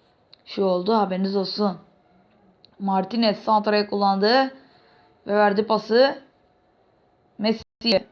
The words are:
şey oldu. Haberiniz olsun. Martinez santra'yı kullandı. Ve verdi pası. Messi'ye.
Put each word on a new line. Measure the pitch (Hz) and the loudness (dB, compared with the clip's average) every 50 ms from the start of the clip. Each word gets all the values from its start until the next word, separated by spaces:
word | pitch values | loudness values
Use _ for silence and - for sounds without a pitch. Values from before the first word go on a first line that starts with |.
| _ _ _ _ _ _ - _ _ | _ _ _ _ _ _ -20 _ _
şey | - - 208 196 | -12 -6 -2 0
oldu. | 190 180 180 180 208 226 | 0 0 0 0 0 2
Haberiniz | 220 202 190 185 185 190 190 196 | 2 2 0 -2 -4 -2 -2 -2
olsun. | 202 185 190 - 214 208 196 175 165 - _ _ _ _ _ _ _ _ _ _ _ _ _ _ _ _ _ _ - | -2 -4 -4 -4 -2 -2 -2 -2 -6 -16 _ _ _ _ _ _ _ _ _ _ _ _ _ _ _ _ _ _ -8
Martinez | 196 196 190 190 185 190 233 226 233 214 202 - | -4 -2 -2 -2 -2 -2 -2 0 0 0 -2 -2
santra'yı | - 220 220 214 208 214 208 208 208 208 | -2 0 0 0 2 2 0 0 0 -2
kullandı. | 208 202 202 196 196 196 202 214 247 269 269 262 - - - _ _ _ _ _ _ _ _ _ _ _ - | -4 -2 0 0 0 2 2 4 4 4 2 0 -4 -14 -20 _ _ _ _ _ _ _ _ _ _ _ -6
Ve | - 202 | -2 2
verdi | 208 208 202 196 214 208 | 2 2 2 2 0 0
pası. | 208 220 208 214 - 220 240 269 277 285 - - _ _ _ _ _ _ _ _ _ _ _ _ _ _ _ _ _ _ _ _ _ _ | 0 -2 -4 -2 0 2 4 4 2 0 -6 -14 _ _ _ _ _ _ _ _ _ _ _ _ _ _ _ _ _ _ _ _ _ _
Messi'ye. | - 208 226 220 226 - _ _ - - 233 196 185 - - | -4 -2 -2 -2 -2 -6 _ _ -6 -2 0 0 0 0 -4